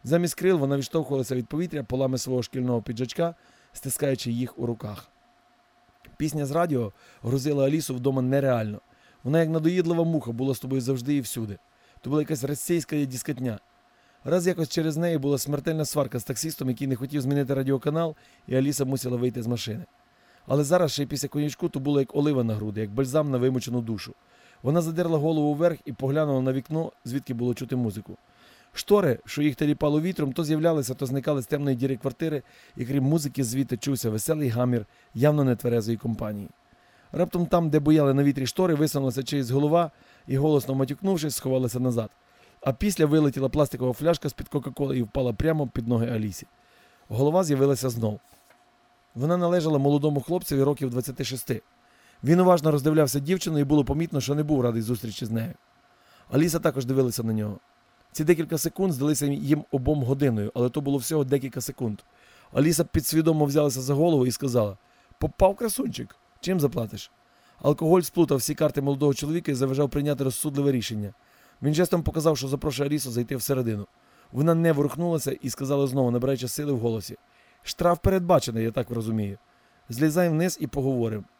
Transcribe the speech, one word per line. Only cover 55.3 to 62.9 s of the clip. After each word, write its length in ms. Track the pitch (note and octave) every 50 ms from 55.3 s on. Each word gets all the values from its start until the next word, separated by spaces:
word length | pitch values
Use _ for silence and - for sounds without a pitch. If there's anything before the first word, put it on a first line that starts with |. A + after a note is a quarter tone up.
нею. 220 | A2 A2+ A2+ F#2 - _ _ _ _ _ _ _ _ _ _ _ _ _ _ _
Аліса 280 | - C3+ E3 F3 D#3 E3
також 260 | - E3 C3 C3+ C3
дивилася 380 | A#2+ C3+ C3 C3 B2 A2+ - A2+
на 100 | A2 A2
нього. 260 | G#2+ G#2+ G#2 G2+ - _ _ _ _ _ _ _ _ _ _
Ці 120 | _ - D3+
декілька 340 | D3+ F3 D3+ E3 - E3
секунд 360 | D3+ - E3 - - G3 F#3+ D#3
здалися 320 | B2 C#3 D3 D3+ - D3
їм 380 | C#3+ C#3+ C#3+ D3 C3+ D3+ D3+ D3+ _
обом 320 | - C3+ B2 C#3 D#3 D3 B2+
годиною, 480 | A#2 C#3 C3+ D3 C3+ A2+ G#2+ G2+ G#2+ -
але 140 | B2 B2 B2+
то 120 | - D3+
було 160 | C#3+ C#3 C#3
всього 260 | C#3 A#2 - D#3+ D3+ C#3
декілька 380 | C3 C#3+ C3+ C3 C3 - C3+
секунд. 380 | - - - - B2+ A2 G#2 - - _ _ _ - _ - - - _ -
Аліса 300 | - D3 D#3+ E3 D#3+ D#3+
підсвідомо 600 | -